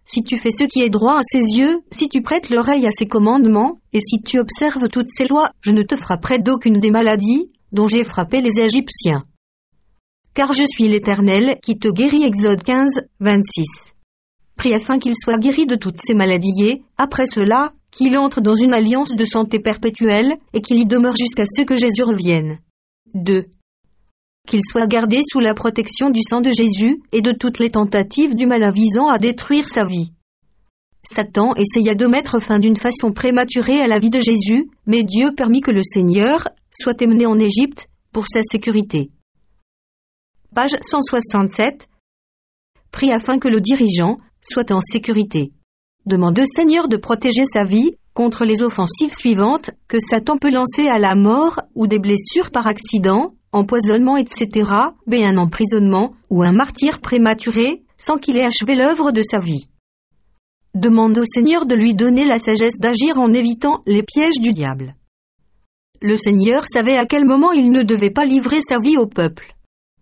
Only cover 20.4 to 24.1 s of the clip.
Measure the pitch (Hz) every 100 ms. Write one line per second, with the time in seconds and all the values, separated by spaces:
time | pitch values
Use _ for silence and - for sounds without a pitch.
20.4 | _ 220 208 233 220 240 240 233 240 -
21.4 | 202 240 277 254 240 214 240 208 175 165
22.4 | 156 156 _ _ _ _ _ 190 175 190
23.4 | 175 _ _ _ _ _ _